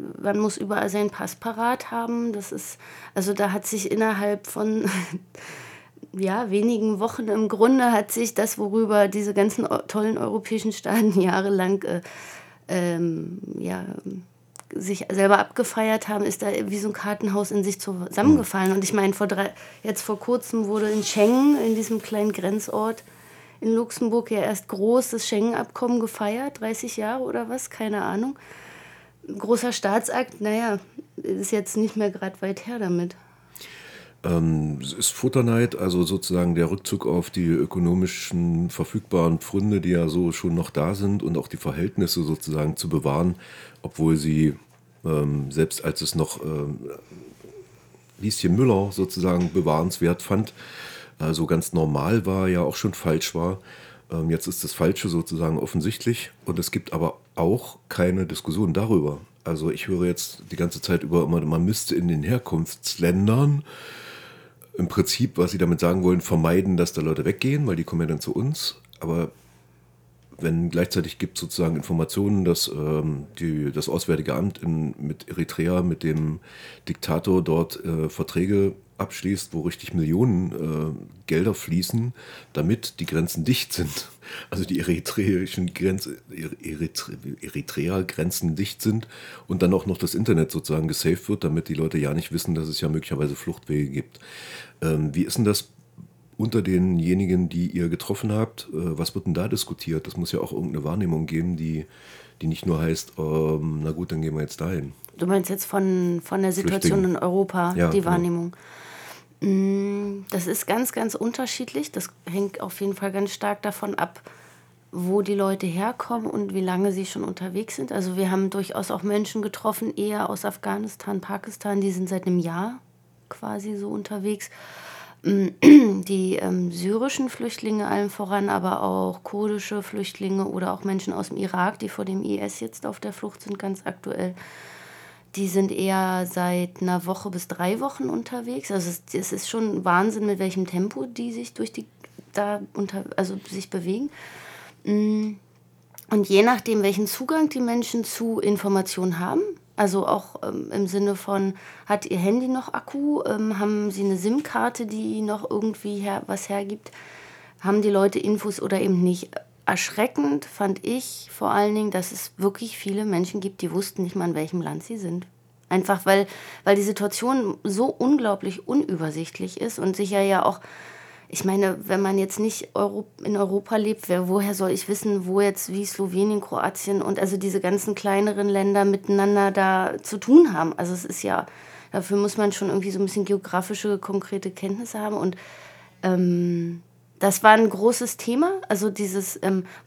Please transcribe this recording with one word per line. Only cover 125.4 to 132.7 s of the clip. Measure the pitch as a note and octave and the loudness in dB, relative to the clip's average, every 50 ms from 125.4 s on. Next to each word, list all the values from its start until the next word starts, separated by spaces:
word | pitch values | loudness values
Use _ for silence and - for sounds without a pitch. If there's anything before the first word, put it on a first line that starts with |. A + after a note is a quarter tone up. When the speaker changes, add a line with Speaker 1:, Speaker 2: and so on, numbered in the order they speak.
| F#3+ F3+ - - | 2 0 2 8
Speaker 1:
<clears throat> | - C#4+ D4 D4 B3 G#3 G3 G3 F3+ | 12 12 12 12 12 10 2 0 -2
die, | - G3 F#3+ F#3 F#3 F#3 - | -2 0 0 2 2 0 0
ähm, | - F#3 F#3 F3+ F3+ F3 | 0 0 0 0 0 -2
syrischen | E3+ F3 F3 F#3+ G#3+ A3+ B3 C#4 - - C4 B3 | -2 -4 -2 0 0 0 0 0 0 -2 -2 -4
Flüchtlinge | - - A#3 A#3 A3 - - A3 G#3+ G#3+ G#3 G3+ | -4 -6 -6 -6 -6 -6 -4 -2 -2 -2 0 0
allen | G3+ G3+ G3+ G3+ | 0 0 0 -2
voran, | G3+ - G#3 F#3 G3+ G3+ G3+ G3+ | -4 -6 -6 -2 -2 0 0 2
aber | G3+ F#3+ F3+ F#3 - - | 0 0 0 0 -2 0
auch | - G2 F#3 F#3+ F#3+ F#3 F3 F3+ - | 0 0 0 0 0 -2 -2 -6 -10
kurdische | - - G3+ G#3+ G#3+ G#3 G3+ G3 - G#3 G3+ G3 | -8 -6 -2 -2 -2 -2 -4 -4 -6 -6 -6 -6
Flüchtlinge | - G#3 G#3 G3 - - - G3 F#3+ G3 G3 F#3+ - | -6 -6 -6 -6 -6 -8 -6 -4 -2 0 0 -2 -2
oder | - F#3 F3+ F#3 F#3 | -2 -4 -2 -4 -4
auch | F#3+ - | -4 -2
Menschen | G3 F#3+ F#3+ F#3+ G3+ - | -2 -2 -2 -2 -4 -4
aus | - F3+ - | -4 -6 -6
dem | - - | -4 -6
Irak, | G3 F3+ - F#3 F3+ G3+ A3 - | -4 -4 0 0 0 0 -2 -4
die | A3 G3 | -8 -8
vor | - - G3 | -6 -6 -6
dem | F#3+ F#3+ G3 - | -4 -4 -4 -2
I | - G2+ G3 | -2 -4 -4
S | G3+ - - - | -4 -6 -8 -8
jetzt | - A3+ | -10 -10